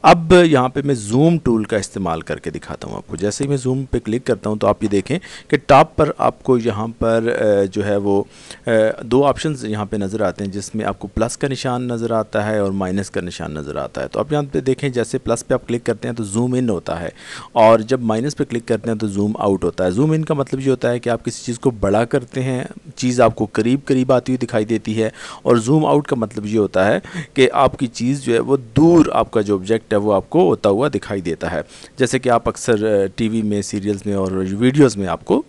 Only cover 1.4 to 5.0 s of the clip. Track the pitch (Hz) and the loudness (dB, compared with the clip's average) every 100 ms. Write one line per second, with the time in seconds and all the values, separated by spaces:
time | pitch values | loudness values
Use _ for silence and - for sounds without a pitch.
1.4 | 135 110 104 107 95 104 90 82 - 76 | 2 0 0 -2 -2 -6 -4 -4 -6 -6
2.4 | 85 80 - 78 - 50 - 82 101 - | -6 -10 -12 -12 -10 -12 -10 -4 -4 -4
3.4 | 139 139 127 131 135 123 110 113 - 107 | -4 -2 -2 -4 -2 -4 -2 -4 -2 -2
4.4 | 110 107 104 104 107 101 | -2 0 0 0 0 -2